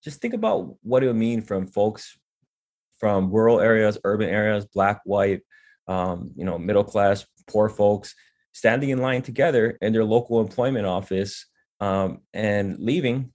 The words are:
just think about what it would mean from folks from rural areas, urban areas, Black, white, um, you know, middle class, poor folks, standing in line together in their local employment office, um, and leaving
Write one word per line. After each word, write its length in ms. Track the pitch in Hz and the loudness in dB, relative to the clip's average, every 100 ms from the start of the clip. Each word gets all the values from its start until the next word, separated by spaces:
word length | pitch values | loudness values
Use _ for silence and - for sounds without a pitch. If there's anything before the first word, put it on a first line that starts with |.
just 160 | - - | -16 -10
think 140 | 240 | -8
about 420 | 127 110 98 87 - | -4 -2 -2 -4 -14
what 200 | 104 127 | 0 2
it 60 | 131 | 2
would 80 | 113 | 0
mean 260 | 113 117 | 0 -2
from 240 | 107 98 95 | -4 -4 -4
folks 500 | - 104 107 - - _ _ _ _ _ _ _ _ | 0 0 -2 -16 -20 _ _ _ _ _ _ _ _
from 280 | 110 101 95 | 0 2 2
rural 300 | 104 113 113 | 4 4 6
areas, 400 | 107 113 107 104 | 4 4 2 0
urban 240 | 98 104 104 | -2 -2 0
areas, 360 | 101 107 107 | 0 0 0
Black, 360 | 104 98 98 107 | -4 0 0 0
white, 360 | - 98 101 95 _ _ _ _ - | -2 0 2 0 _ _ _ _ -6
um, 420 | 92 90 87 87 - | -4 -2 -4 -10 -8
you 80 | |
know, 140 | 90 85 | -6 -6
middle 260 | 87 104 | 0 0
class, 420 | 104 107 101 98 - _ - | 2 2 2 2 -4 _ -6
poor 200 | 107 107 | 0 0
folks, 460 | 104 104 104 - - _ _ _ | 2 2 2 -4 -20 _ _ _
standing 380 | - 113 120 139 | -2 0 0 0
in 80 | 131 | -2
line 220 | 127 127 | 0 -2
together 560 | 127 120 165 131 110 117 | -4 0 2 4 2 0
in 120 | 107 | -2
their 120 | 110 | 0
local 360 | 110 113 120 117 | 2 2 2 -2
employment 460 | 107 - 127 131 101 | -2 -2 -2 0 -2
office, 600 | 90 92 95 101 - - _ _ _ | -4 -2 -4 -4 -8 -20 _ _ _
um, 400 | 101 95 95 - _ | -2 0 -2 -4 _
and 460 | - 107 104 98 - | -6 -2 0 -2 -4
leaving 540 | 104 156 135 123 131 | -2 -2 0 -2 -6